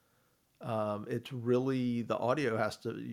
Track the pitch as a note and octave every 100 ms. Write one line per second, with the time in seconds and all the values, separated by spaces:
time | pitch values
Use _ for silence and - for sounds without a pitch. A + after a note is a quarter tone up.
0 | _ _ _ _ _ _ C3 A2 G#2+ G#2
1 | A2+ B2 A#2 B2+ A#2 B2 C3 C3 B2 A#2+
2 | G#2+ G#2+ A#2 C#3 C3+ A2 G#2+ - A#2 G#2+
3 | A#2